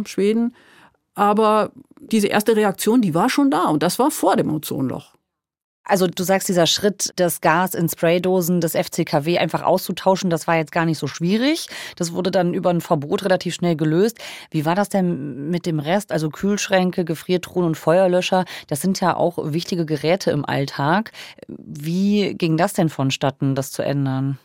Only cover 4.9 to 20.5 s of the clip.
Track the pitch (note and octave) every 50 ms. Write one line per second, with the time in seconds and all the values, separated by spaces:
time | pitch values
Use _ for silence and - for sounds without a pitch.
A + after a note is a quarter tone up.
4.9 | - - - _ _ _ _ _ _ _ _ _ _ _ _ _ _ _ _ -
5.9 | G3+ F#3 F#3 F3+ E3+ - F#3 E3 F#3+ F#3+ - - F#3+ F3 E3 D3+ - - - G#3
6.9 | G3 - - - - - F3+ E3+ - - - F3 D#3 E3+ F#3 F#3 - - E3+ D#3
7.9 | - - - E3 E3+ F3+ F3 F#3 F#3 F#3+ F3 D#3+ F3+ F3 E3 E3 - - F3 -
8.9 | - - E3 - - D3+ C#3 D#3+ F3 - - E3 - D#3 - - E3 F#3 - -
9.9 | F#3 - - F#3+ F#3+ F3+ - F#3 E3+ D#3 - - E3+ E3 D#3 - - F3 E3 E3
10.9 | D#3+ - - C#3 - - E3 F3 G3+ A3 B3 C#4+ D#4+ E4 - - - - - -
11.9 | - - F3+ E3+ E3+ - F3+ F#3+ F#3 F#3+ F3 F3 E3 F#3+ F3 F#3 F3 E3+ - -
12.9 | F3 D3+ C#3 D3 F#3+ G#3 F#3+ G3 F#3 F3+ - F3+ D#3 - F3+ F3 E3+ D3 D#3+ D#3
13.9 | D#3 E3+ G3+ A#3 A3+ - - - - - - _ - D#3 C#3+ D#3+ F3 G3 G3+ -
14.9 | - G3 F#3 F3 F3 C3+ C#3 D3 B2 B2+ C#3+ D3+ F3 F3 - F3+ D#3+ D3+ C#3 D3+
15.9 | F3+ G#3 G3+ _ - D#3+ D#3 D#3 - - - G3 G#3 G3 - - G3 F#3 F#3 F3+
16.9 | E3 - F3+ D#3+ E3 - - - F3+ F3+ - - - F#3 F3 E3 D#3+ - - D#3+
17.9 | D#3 F#3 F#3+ F3+ F3+ F3+ F3+ - F#3+ F#3 F3+ - - - - - D3+ C#3 - F#3
18.9 | F#3+ - F#3+ F3 - - D3+ F3 E3+ - - D#3 C#3+ E3+ E3+ - G3 E3+ E3+ D3
19.9 | D#3 D3+ D3+ D#3 F3+ G3 - F3 - D3 C#3 -